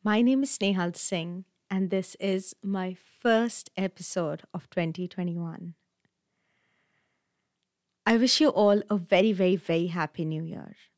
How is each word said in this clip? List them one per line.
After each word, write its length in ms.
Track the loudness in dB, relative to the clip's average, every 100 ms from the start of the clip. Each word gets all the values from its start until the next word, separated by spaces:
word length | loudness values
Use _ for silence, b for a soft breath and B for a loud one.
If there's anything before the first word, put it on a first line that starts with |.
My 180 | 2 2
name 220 | 4 2
is 140 | 0 0
Snehal 360 | 0 0 -2
Singh, 520 | -4 -4 -4 -6 -10 -14 _ _
and 200 | -4 0
this 260 | -2 -4 -6
is 340 | -4 -4 -6 -10
my 360 | -6 -4 -6 -10 _ _
first 480 | 2 2 2 -4 -10 -6
episode 640 | -6 -6 -6 -4 -4 -6 -10
of 160 | -12 -8
twenty 380 | -4 -4 -6 -8
twenty-one. 680 | -6 -6 -6 -8 -10 -14 -16 _ _ _ _ _ _ _ _ _ _ _ _ _ _ _ _ _ _ _ _ _ _ 2
I 120 | 4
wish 240 | 4 4
you 80 | 4
all 320 | 6 4 4 2
a 80 | -4
very, 340 | 4 4 4
very, 240 | 4 2 2
very 320 | 0 -2 0
happy 380 | -2 -4 -4 -6
New 180 | -4
Year. 320 | -8 -12 -14 -20 _